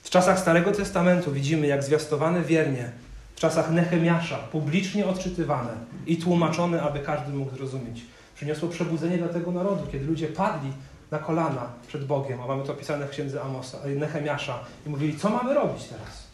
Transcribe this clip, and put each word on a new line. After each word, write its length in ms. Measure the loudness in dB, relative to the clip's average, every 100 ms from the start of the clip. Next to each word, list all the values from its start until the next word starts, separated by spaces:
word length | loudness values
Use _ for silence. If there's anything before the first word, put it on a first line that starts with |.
W 60 | 4
czasach 300 | 6 6 4
Starego 320 | 6 6 6
Testamentu 600 | 2 0 4 6 4 2
widzimy, 360 | 0 0 2 4
jak 160 | 2
zwiastowane 580 | 4 2 2 0 2 2
wiernie, 500 | 4 4 4 0 -4 -10 -16 -18 -18 0
w 40 |
czasach 320 | 2 2 2
Nehemiasza, 680 | 4 4 4 4 2 0 -6
publicznie 680 | -4 -2 0 0 0 0 0
odczytywane 640 | 0 -4 -2 -2 -2 -2 -8 -12 -12 -2
i 120 | 0
tłumaczone, 640 | 4 4 4 2 0 2
aby 180 | 0 -2
każdy 340 | -2 -4 -2
mógł 220 | -4 -4 -6
zrozumieć, 460 | -6 -6 -8 -12 -14 -20 -20 -10
przyniosło 340 | -6 -2 -4
przebudzenie 480 | -2 -2 0 0 0
dla 100 | 0
tego 240 | -2 -2
narodu, 360 | -2 0 -2 -2
kiedy 140 | -6 -2
ludzie 220 | -2 -2
padli 440 | 0 0 0 -6 -8 -14 -20 -8
na 80 | -6
kolana 480 | -2 0 0 -2 -6 -12 -10
przed 180 | -8 0
Bogiem, 360 | 0 0 -6
a 60 | -4
mamy 160 | -4
to 100 | -4
opisane 340 | -6 -4 -4 -4
w 20 |
księdze 320 | -6 -6 -4
Amosa, 360 | -6 -8 -8 -10 -4 -2
Nehemiasza, 640 | -2 -2 -2 -4 -4 -6 -8 -12 -8
i 40 |
mówili: 300 | -2 -2 0
„Co 100 | 0
mamy 240 | 2 4
robić 300 | 2 2 -2
teraz?” 400 | -10 -12 -14 -16 -20